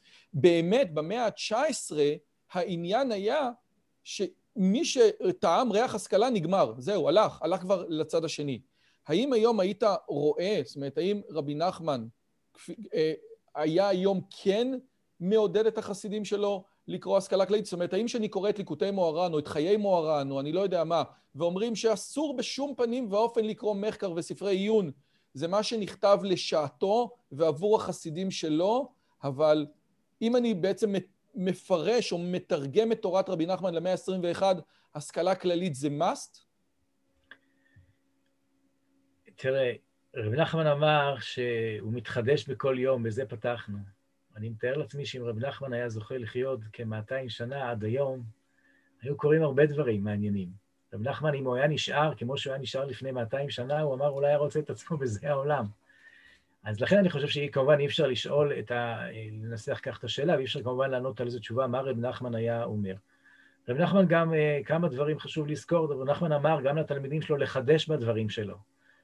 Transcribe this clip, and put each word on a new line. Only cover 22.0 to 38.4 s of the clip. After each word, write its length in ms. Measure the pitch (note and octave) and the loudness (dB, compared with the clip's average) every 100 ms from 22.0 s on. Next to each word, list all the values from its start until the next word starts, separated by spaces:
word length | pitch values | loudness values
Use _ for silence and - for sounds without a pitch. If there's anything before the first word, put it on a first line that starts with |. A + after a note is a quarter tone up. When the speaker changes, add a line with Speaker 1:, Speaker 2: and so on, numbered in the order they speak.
| - C#4 D4+ B3+ | -2 -4 -2 -2
Speaker 1:
בשום 360 | - - C#4+ B3+ | -6 -4 -4 -2
פנים 340 | A#3 B3 A3+ | 0 0 0
ואופן 340 | G3+ A3+ A3+ G#3+ | 2 2 2 -2
לקרוא 300 | G#3 G#3 G3+ | -2 -4 -2
מחקר 360 | G#3+ G3+ G3 | -4 -4 -4
וספרי 440 | E3 - D3+ G3 F#3+ | -4 -6 -6 -2 0
עיון, 340 | G3+ A3 E3+ - _ _ _ | 2 2 2 -4 _ _ _
זה 140 | C3 E3 | -8 -2
מה 160 | G3+ | 0
שנכתב 560 | G#3 A3+ F#3+ - G3+ G3 | 0 -2 -4 2 6 6
לשעתו 880 | G3 F3 - D#3+ C#3+ - F#3+ A3 A#3+ - _ | 4 0 0 0 0 -2 2 2 0 -6 _
ועבור 440 | C#3 D#3+ D3 G#3 G#3+ | 0 0 2 4 4
החסידים 560 | F#3 D#3+ E3 D#3 F#3+ | 2 -8 -8 -6 -4
שלו, 600 | - D#3+ D3+ F#3 B3 - _ _ _ | -4 0 2 2 2 -2 _ _ _
אבל 420 | C#3 C3+ D#3 D#3 D3 - _ _ _ - | -6 2 4 4 2 -10 _ _ _ -4
אם 140 | A3+ B3 | 2 2
אני 180 | A#3 | 2
בעצם 420 | F#3+ F#3 - G#3+ F#3+ | 2 0 0 0 0
מ-, 40 | - _ _ A3 | -4 _ _ -4
מפרש 760 | F#3 - - F3+ D#3+ A#3+ - | -2 -2 0 0 2 0 0
או 60 | F3 | -2
מתרגם 720 | F3 F3+ - E3 C#3 C#3 A3+ | -2 -4 -2 -2 0 2 2
את 100 | A3+ | 2
תורת 280 | F#3+ F#3 F#3+ | 0 0 0
רבי 160 | F3 E3 | 0 -2
נחמן 280 | F3+ F#3 | -2 -2
למאה 200 | D#3+ F3+ | -2 0
עשרים 260 | F3+ - F#3 | -2 -2 -2
ואחת, 340 | F3 E3 F#3+ F3+ - _ _ D3 | -2 2 2 2 -4 _ _ -12
השכלה 400 | - E3+ F3 F#3 | -8 -2 0 0
כללית 400 | F#3 E3+ F3+ B2+ | 0 0 0 -2
זה 140 | D3+ D3 | -2 0
must? 400 | F3+ C#4 - - _ _ _ _ _ _ _ _ - - _ _ _ _ _ _ _ _ _ _ | 0 -2 -8 -20 _ _ _ _ _ _ _ _ -20 -20 _ _ _ _ _ _ _ _ _ _